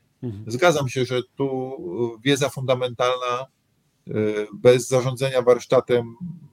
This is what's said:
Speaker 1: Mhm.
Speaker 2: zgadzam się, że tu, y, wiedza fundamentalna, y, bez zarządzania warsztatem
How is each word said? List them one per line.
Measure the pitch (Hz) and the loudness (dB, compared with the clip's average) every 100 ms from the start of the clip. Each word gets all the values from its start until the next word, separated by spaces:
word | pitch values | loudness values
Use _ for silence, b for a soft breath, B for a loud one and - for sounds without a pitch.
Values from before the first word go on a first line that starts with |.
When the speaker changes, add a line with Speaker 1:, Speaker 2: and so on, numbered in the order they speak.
| _ - | _ -12
Speaker 1:
Mhm. | 123 101 107 | -10 -10 -8
Speaker 2:
zgadzam | 123 180 151 131 | 2 2 2 0
się, | 135 120 | -2 -2
że | 123 - - | -2 -4 -4
tu, | 139 131 131 135 87 98 117 113 | -4 -2 -6 -8 -8 -4 -4 -2
y, | |
wiedza | 131 139 139 | 0 2 0
fundamentalna, | 139 127 127 127 120 123 127 123 123 135 _ _ _ _ _ - | -2 -2 0 -2 0 0 0 -2 -4 -8 _ _ _ _ _ -8
y, | 107 107 107 104 | -2 -2 -2 -6
bez | - 123 123 117 | 2 6 6 4
zarządzania | 131 127 123 135 127 | 0 0 -2 -2 2
warsztatem | 120 120 - 131 - 120 117 113 175 - - | 4 2 4 0 4 0 0 -10 -12 -12 -16